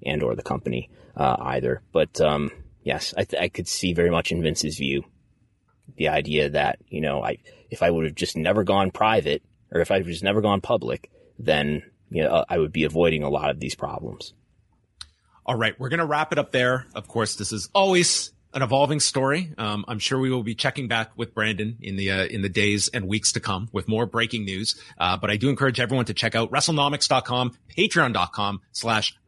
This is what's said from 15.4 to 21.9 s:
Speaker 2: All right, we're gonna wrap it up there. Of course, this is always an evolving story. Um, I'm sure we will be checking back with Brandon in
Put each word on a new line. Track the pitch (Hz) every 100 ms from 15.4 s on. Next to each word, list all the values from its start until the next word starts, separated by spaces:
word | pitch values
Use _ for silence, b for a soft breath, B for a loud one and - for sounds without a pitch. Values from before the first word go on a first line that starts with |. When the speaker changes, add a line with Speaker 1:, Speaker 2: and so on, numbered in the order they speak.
Speaker 2:
All | - 113
right, | 110 -
we're | 127
gonna | 170
wrap | 160 147 156
it | 147
up | 139
there. | 131 123 127 127
Of | - -
course, | 113 107 -
this | 101
is | 107 -
always | 196 196 180 165 - - _ _
an | 135
evolving | 127 135 139 151
story. | - 139 135 156 170 -
Um, | 107 104 101
I'm | 110
sure | - 135
we | 131
will | 127
be | 110
checking | 107 135 - 123
back | 113 110 -
with | 117
Brandon | - 107 98 107 113
in | -